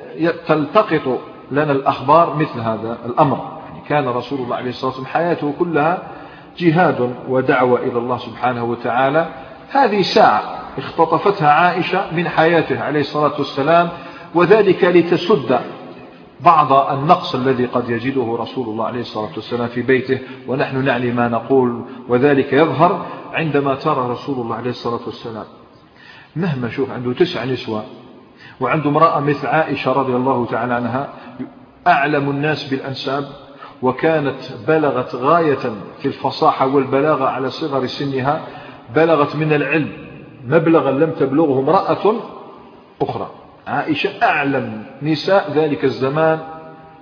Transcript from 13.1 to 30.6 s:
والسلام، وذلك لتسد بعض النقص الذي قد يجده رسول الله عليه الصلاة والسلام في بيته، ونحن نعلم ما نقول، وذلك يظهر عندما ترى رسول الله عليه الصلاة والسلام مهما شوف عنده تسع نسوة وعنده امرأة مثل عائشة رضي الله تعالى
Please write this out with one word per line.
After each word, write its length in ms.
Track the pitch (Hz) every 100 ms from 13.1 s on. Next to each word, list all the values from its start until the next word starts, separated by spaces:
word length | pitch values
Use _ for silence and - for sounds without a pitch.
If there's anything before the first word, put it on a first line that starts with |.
| 143 151 143
والسلام، 520 | 135 - 139 170 170 - - - - 165
وذلك 480 | 170 220 202 175
لتسد 760 | 180 175 170 175 - 196 120 123 - - - - - - - -
بعض 320 | 131 160 143 135 135 139
النقص 380 | 147 175 - 131
الذي 300 | 127 123 123
قد 240 | 127 117
يجده 480 | 117 120 135 113 117
رسول 300 | 117 - 117
الله 160 | 110 110
عليه 140 | 123
الصلاة 320 | 120 110 107 -
والسلام 320 | 107 120 117
في 140 | 120
بيته، 380 | 120 131 127 127 - - -
ونحن 380 | 131 151 135 135
نعلم 300 | 120 123 120
ما 120 | 120
نقول، 540 | 117 120 135 123 117 - - -
وذلك 440 | 123 143 139 -
يظهر 520 | 131 160 131 175 180 - - -
عندما 420 | 123 160 143 139 131
ترى 340 | 160 143 123
رسول 300 | 120 - 131
الله 160 | 113 113
عليه 140 | 123
الصلاة 300 | 117 123 117 113
والسلام 400 | 104 120 110 98 - - - _ _ - - - 151
مهما 340 | 180 131 120
شوف 220 | 120 131
عنده 220 | 110 123
تسع 320 | 123 175 113 123
نسوة 380 | 123 - 107 107 - - - - - - -
وعنده 300 | 123 151 147
امرأة 300 | 147 160 160
مثل 280 | 143 139 135
عائشة 440 | 156 156 135 139
رضي 240 | 131 123 123
الله 300 | 127 127 117
تعالى 280 | 120